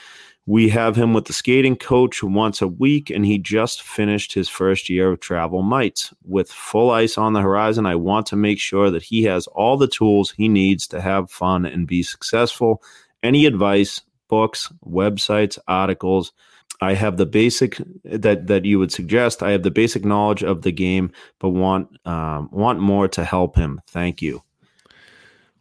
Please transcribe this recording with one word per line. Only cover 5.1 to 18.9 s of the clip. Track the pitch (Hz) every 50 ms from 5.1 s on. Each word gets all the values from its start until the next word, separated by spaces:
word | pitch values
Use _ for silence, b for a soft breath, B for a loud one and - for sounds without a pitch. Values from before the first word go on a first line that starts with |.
of | 90 -
travel | - - 90 85 82 82 90 92
mites. | 95 104 123 135 120 98 - - - - - _ -
With | - 95 95 87 -
full | - - - - - 107 120 123
ice | 117 113 113 110 - 110
on | 110 110 107
the | 104
horizon, | 98 95 98 104 107 110 110 113 104
I | 92 85
want | 85 85 95 101 110 107
to | - 101
make | 101 104 104 104 101
sure | - - 95 98 101 98
that | 87 82 -
he | - 113 113 110
has | 104 92 90 -
all | - - 92 107 120 135
the | 139 135
tools | 113 - - 110 107 104 101 98 -
he | - - 110 110
needs | 104 98 95 95 98 82 -
to | - - 87
have | 92 95 98 98 90 -
fun | - - 90 92 92 90 90
and | - 71 87 85
be | 71 87 87
successful. | 87 - - - - - - 113 120 117 - - 120 113 110 - b b b b b b b b
Any | - 120 139 147 156
advice, | 147 117 92 101 101 101 101 101 - - - - _ _ _ _
books, | - 110 110 110 110 - - - - - - -
websites, | - 85 92 98 107 104 95 - - 104 107 107 98 - - -
articles? | - 92 92 95 95 92 - - 92 95 95 85 - B B B B B B B B B -
I | 95 95 98
have | 98 110 104 90
the | 90 92
basic | 80 - 107 113 123 120 - 131 - - - - - - - -
that, | - 95 110 101 107 101 90 90
that | 90 101 95 90
you | 104 101 95
would | 95 -